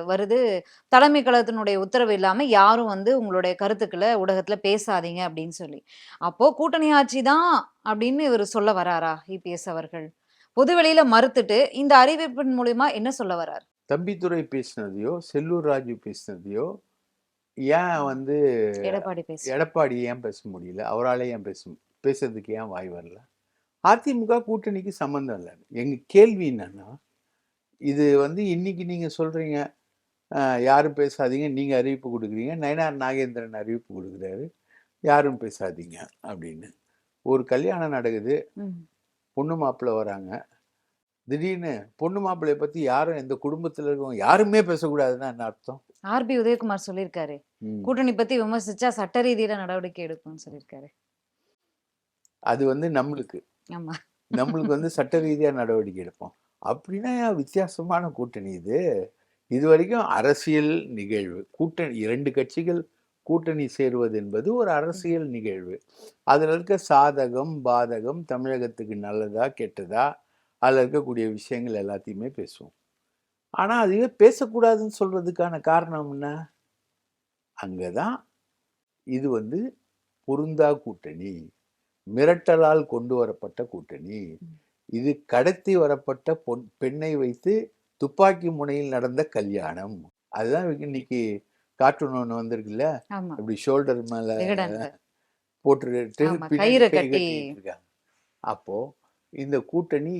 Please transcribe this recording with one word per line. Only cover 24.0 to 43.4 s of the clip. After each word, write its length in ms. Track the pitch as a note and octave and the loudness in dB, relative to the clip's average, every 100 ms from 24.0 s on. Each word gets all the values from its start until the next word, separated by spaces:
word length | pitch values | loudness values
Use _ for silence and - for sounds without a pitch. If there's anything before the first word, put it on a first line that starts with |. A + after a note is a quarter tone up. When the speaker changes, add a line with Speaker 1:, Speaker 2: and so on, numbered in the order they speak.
| C#4+ A#3+ A3 A#3+ | 2 -2 0 0
Speaker 2:
கூட்டணிக்கு 500 | A#3 A3 A3 G3 F#3+ | 0 -4 -4 -6 -6
சம்மந்தம் 460 | - C#3+ C#3+ C3+ G2 | -6 -4 -4 -6 -8
இல்ல. 120 | F2 - _ | -12 -20 _
எங்க 220 | A#2 C3+ B2+ - | -6 -4 -6 4
கேள்வி 400 | G3 A3+ G3 D#3 | 8 8 6 -2
என்னன்னா, 400 | A2+ F#2 G2 G2 C#3 _ _ _ _ _ _ _ _ | -4 -8 -16 -20 -20 _ _ _ _ _ _ _ _
இது 240 | C#3+ C#3+ D3 C#3 | -2 4 6 6
வந்து 240 | C#3+ F3 G3+ | 4 0 -2
இன்னைக்கு 360 | E3+ F#3+ F3 | -2 -2 -6
நீங்க 240 | F3 F3 D#3+ | -6 -6 -6
சொல்றீங்க, 480 | - D#3+ D#3+ D#3 D3 C#3+ _ _ _ _ _ - | -4 -4 -4 -4 -4 -4 _ _ _ _ _ -8
"ஆ, 100 | C#3+ C3+ B2 | -2 0 2
யாரும் 360 | B2+ C#3 D3+ | 6 6 4
பேசாதீங்க, 540 | C#3+ C#3+ - B2+ C3+ D3+ | 2 0 0 0 0 -2
நீங்க 220 | C3+ C#3 B2+ | -2 0 0
அறிவிப்பு 320 | C3+ C3+ C3 | 0 -4 -6
கொடுக்குறீங்க." 440 | A#2 G#2+ G#2+ B2+ E3 | -6 -6 -6 -6 -4
நயனார் 400 | C#3+ D#3 D#3+ C#3 | -2 0 -2 -2
நாகேந்திரன் 640 | C3 C3+ B2+ A#2 A2+ A2 | -2 -2 -4 -6 -10 -8
அறிவிப்பு 300 | G#2+ A#2 - | -6 -6 -8
கொடுக்குறாரு, 540 | F#2+ F#2+ F#2 F#2+ G2 D#3+ - _ _ _ _ | -14 -14 -12 -10 -10 -12 -16 _ _ _ _
"யாரும் 360 | D3+ C#3+ C#3+ A#2+ | 2 4 4 -2
பேசாதீங்க" 580 | A2 - F#2+ E2 E2+ E2 - _ - | -8 -8 -8 -8 -14 -18 -20 _ -16
அப்படின்னு. 440 | F#2+ E2 D#2+ G#2 _ _ _ _ _ B2+ | -14 -14 -16 -20 _ _ _ _ _ -2
ஒரு 180 | C3 | 0
கல்யாணம் 520 | B2+ C3 F3+ F3+ D#3 C3 | 0 0 0 -2 -2 -2
நடக்குது, 400 | A#2 A2 A2+ D3 - | -2 -2 -2 -4 -4
Speaker 1:
ம். 240 | G3+ G3+ F3 D#3+ _ _ _ _ - | -12 -12 -12 -18 _ _ _ _ -6
Speaker 2:
பொண்ணு 200 | D3+ E3 | -4 -2
மாப்பிள்ளை 380 | C#3 - B2 A2 | -2 -2 -2 -2
வராங்க, 340 | G#2+ G2 F#2 F#2 - _ _ _ _ _ _ _ - | -2 -8 -10 -14 -14 _ _ _ _ _ _ _ -8
திடீர்னு 440 | D3 F#3 F3+ E3+ A2 G2+ - | -6 -4 -4 -6 -8 -12 -6
பொண்ணு 240 | E3 G3+ | -6 -2
மாப்பிள்ளைய 360 | F#3+ F3 D#3 D3 | -4 -2 -2 -2
பத்தி 240 | D3 E3 | -4 -4
யாரும், 380 | C3+ C3 D#3+ D#3 | 0 0 0 -4
எந்த 160 | C3 | -6
குடும்பத்துல 520 | C3+ | -6